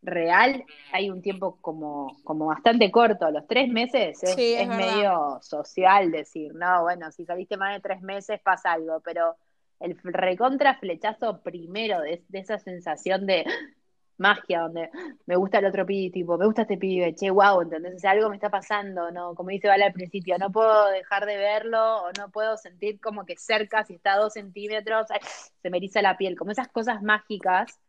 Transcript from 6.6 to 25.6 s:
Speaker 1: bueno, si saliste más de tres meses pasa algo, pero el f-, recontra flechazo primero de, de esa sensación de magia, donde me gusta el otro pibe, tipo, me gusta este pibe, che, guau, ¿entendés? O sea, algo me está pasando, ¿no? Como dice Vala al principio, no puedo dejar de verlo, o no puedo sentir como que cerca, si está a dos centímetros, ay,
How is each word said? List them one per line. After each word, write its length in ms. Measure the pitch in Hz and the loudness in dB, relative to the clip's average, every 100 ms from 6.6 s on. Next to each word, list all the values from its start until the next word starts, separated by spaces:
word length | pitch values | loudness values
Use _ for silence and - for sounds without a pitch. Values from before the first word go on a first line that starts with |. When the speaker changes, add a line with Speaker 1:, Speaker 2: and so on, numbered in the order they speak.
| 175 180 | 0 2
Speaker 1:
bueno, 280 | 170 175 160 | 2 -2 -8
si 140 | - 170 | -16 -10
saliste 320 | 175 185 202 | -10 -6 -6
más 160 | 196 | -4
de 60 | 202 | -6
tres 200 | 196 190 | -8 -8
meses 380 | 190 196 196 214 | -8 -10 -8 -4
pasa 300 | - 180 185 | 0 0 0
algo, 260 | 170 160 160 | -2 -2 -6
pero 340 | 170 165 165 170 _ _ _ _ | -6 -2 -2 -2 _ _ _ _
el 120 | 180 | -10
f-, 200 | 175 180 | -10 -6
recontra 640 | 180 185 180 247 269 277 254 | -2 0 2 0 4 2 2
flechazo 640 | 196 170 214 214 233 190 | -4 -6 -6 -4 -6 -6
primero 600 | - 170 170 190 220 185 | -10 -12 -10 -6 -2 -2
de, 220 | 151 170 _ | -4 -8 _
de 100 | 190 | -14
esa 180 | 190 208 | -8 -8
sensación 680 | 196 180 175 151 - 190 196 | -8 -12 -8 -6 -2 -2 2
de 180 | 185 285 381 311 _ _ _ _ _ | 0 0 -6 -8 _ _ _ _ _
magia, 440 | 196 208 - 175 | 2 2 0 -2
donde 280 | 165 165 160 311 349 - - | -2 -6 -10 -10 -16 -16 -2
me 100 | 180 | 0
gusta 220 | 190 190 | 2 2
el 60 | 196 | 2
otro 200 | 190 180 | 0 -2
pibe, 240 | 196 185 | -2 -4
tipo, 240 | 180 170 170 | -6 -2 2
me 80 | 202 | 2
gusta 160 | 220 | 2
este 160 | 226 190 | -2 -2
pibe, 360 | 190 185 175 160 | -2 0 -2 -2
che, 140 | 196 | 0
guau, 280 | 190 202 196 | 6 6 6
¿entendés? 340 | 165 160 175 180 | 0 -6 -10 -4
O 40 | |
sea, 120 | 202 | 2
algo 180 | 202 214 | 2 2
me 60 | 202 | -2
está 120 | 208 | -4
pasando, 640 | 196 185 208 202 185 170 | -4 -4 -6 -4 -6 -6
¿no? 240 | 175 175 170 | -8 -10 -10
Como 140 | 180 | -8
dice 180 | 196 208 | -2 4
Vala 200 | 196 202 | 6 4
al 40 | |
principio, 440 | 180 180 196 180 175 | 2 -10 -10 -4 -2
no 120 | 196 | 0
puedo 360 | 196 226 214 208 | 2 6 6 6
dejar 360 | 190 185 202 208 | 2 -2 -2 -2
de 100 | 202 | -2
verlo, 680 | 202 214 220 226 220 220 | 0 0 -2 0 2 0
o 80 | 180 190 | -4 -8
no 120 | 202 | -8
puedo 260 | 208 220 214 | -4 -4 -4
sentir 460 | 190 175 208 208 | -8 _ -8 -6
como 240 | 226 208 190 | -8 -10 -10
que 100 | 262 | -12
cerca, 480 | - 214 214 220 | -2 -2 0 -2
si 120 | 214 180 | -2 -4
está 180 | 202 | 0
a 40 | 196 | 2
dos 120 | 214 | 2
centímetros, 760 | 214 202 185 208 214 208 220 220 | -2 -16 -12 -6 -6 -2 -2 -2
ay, 80 | 208 - - - _ | -6 -8 -16 -20 _